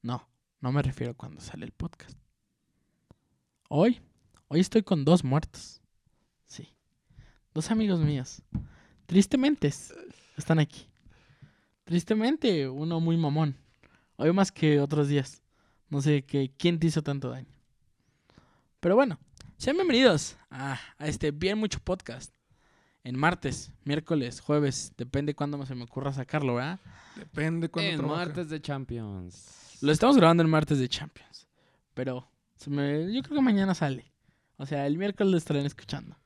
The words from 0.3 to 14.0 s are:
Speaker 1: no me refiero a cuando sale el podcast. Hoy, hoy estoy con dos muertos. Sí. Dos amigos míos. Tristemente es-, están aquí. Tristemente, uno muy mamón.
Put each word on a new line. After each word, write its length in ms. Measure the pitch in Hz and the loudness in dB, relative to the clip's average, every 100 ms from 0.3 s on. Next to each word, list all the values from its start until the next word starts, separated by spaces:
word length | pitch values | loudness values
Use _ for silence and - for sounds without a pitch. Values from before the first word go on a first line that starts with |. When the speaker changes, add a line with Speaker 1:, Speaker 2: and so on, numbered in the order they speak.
| _ _ _ | _ _ _
Speaker 1:
no 120 | 127 | -2
me 80 | 139 | 0
refiero 280 | 135 131 120 | -2 -4 -8
a 20 | |
cuando 260 | - - 147 | -10 -16 -16
sale 220 | - - - | -16 -14 -14
el 60 | |
podcast. 440 | _ 170 _ - - _ _ _ _ _ _ _ _ _ _ _ _ _ _ _ | _ -12 _ -20 -20 _ _ _ _ _ _ _ _ _ _ _ _ _ _ _
Hoy, 320 | 143 220 240 _ _ _ _ _ | 2 4 2 _ _ _ _ _
hoy 120 | 147 | 0
estoy 220 | 185 226 | 2 0
con 220 | 196 170 | 2 0
dos 200 | 139 175 | 4 4
muertos. 580 | 139 139 - - - - _ _ _ _ _ _ _ | 4 0 -2 -16 -20 -20 _ _ _ _ _ _ _
Sí. 220 | - - _ _ _ _ - - _ _ | -20 -20 _ _ _ _ -20 -20 _ _
Dos 180 | 156 - | -8 -2
amigos 300 | 220 214 175 | 0 2 2
míos. 400 | 151 143 127 - _ - - - _ _ - | 2 0 -6 -14 _ -10 -10 -18 _ _ 2
Tristemente 600 | 180 196 269 277 294 147 | 4 4 4 2 2 0
es-, 240 | - - - - - _ - | -2 -14 -20 -20 -20 _ -14
están 200 | - 160 | 0 2
aquí. 300 | 151 - - _ - _ _ _ - _ _ _ | 2 -2 -20 _ -20 _ _ _ -20 _ _ _
Tristemente, 840 | - 170 - 220 233 302 240 170 135 | -2 -2 0 0 2 2 2 2 0
uno 300 | 131 160 165 | -4 -2 0
muy 160 | 165 165 | 2 2
mamón. 380 | 156 151 151 135 _ _ - _ | 2 2 0 -2 _ _ -20 _